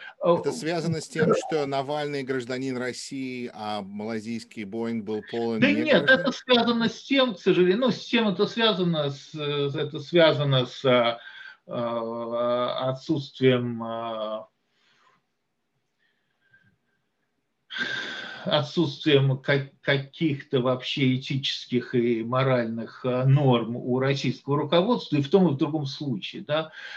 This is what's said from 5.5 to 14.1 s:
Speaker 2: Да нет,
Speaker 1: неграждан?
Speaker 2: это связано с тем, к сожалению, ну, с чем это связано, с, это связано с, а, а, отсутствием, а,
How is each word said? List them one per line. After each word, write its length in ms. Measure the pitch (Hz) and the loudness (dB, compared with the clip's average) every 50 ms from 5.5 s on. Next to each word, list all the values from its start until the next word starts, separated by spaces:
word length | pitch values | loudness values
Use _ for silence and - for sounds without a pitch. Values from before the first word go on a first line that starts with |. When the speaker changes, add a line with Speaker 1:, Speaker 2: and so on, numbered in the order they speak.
| 226 220 | 0 2
Speaker 2:
Да 100 | 247 - | 2 2
нет, 320 | - - 311 302 247 - | 2 2 2 4 4 4
Speaker 1:
неграждан? 180 | - - 262 269 | 6 4 4 4
Speaker 2:
это 120 | 269 262 | 2 0
связано 560 | - - - 247 247 233 208 240 233 233 226 226 | -4 -2 0 2 4 4 4 2 2 0 0 -2
с 140 | - - | -2 -4
тем, 320 | - - 269 269 254 247 190 | -4 0 4 4 4 2 0
к 40 | - | 0
сожалению, 400 | - 196 165 175 180 180 196 240 | 2 2 4 6 6 4 4 2
ну, 120 | 262 240 | 2 0
с 100 | - - | 0 -2
чем 280 | - - 247 226 220 208 | -2 -2 0 2 2 2
это 180 | 180 208 202 | 2 0 0
связано, 640 | 196 - 233 226 220 196 180 180 175 165 151 143 139 | -2 0 2 2 2 2 2 2 0 0 0 -2 -2
с, 240 | 139 - - - 156 | -4 -8 -12 -12 -10
это 680 | 151 147 143 147 143 143 139 147 156 143 139 156 147 | -6 -4 -2 -2 0 -2 -2 -2 -4 -4 -4 -6 -10
связано 680 | - - 170 170 160 151 135 135 147 139 131 127 123 | -4 2 6 6 8 8 6 4 2 2 4 2 2
с, 180 | 123 - - - | 0 -2 0 4
а, 340 | 127 123 123 113 117 113 - - - - - - - - _ _ - | 4 6 6 6 4 0 -2 -6 -16 -18 -18 -18 -20 -20 _ _ -8
а, 1200 | - 123 120 117 117 117 113 113 117 117 117 117 117 117 120 120 120 123 123 123 - - 131 131 | -6 -4 -4 -2 -4 -4 -4 -6 -6 -6 -6 -4 -2 -2 0 0 0 0 0 -2 -2 -2 -2 -2
отсутствием, 880 | 131 135 - - 156 135 135 - - - 131 131 123 123 120 120 117 113 117 | -4 -4 -2 -2 -2 -2 -4 -8 -2 2 4 4 4 4 2 -2 -4 -6 -6
а, 640 | 113 113 113 117 113 | -6 -6 -6 -6 -6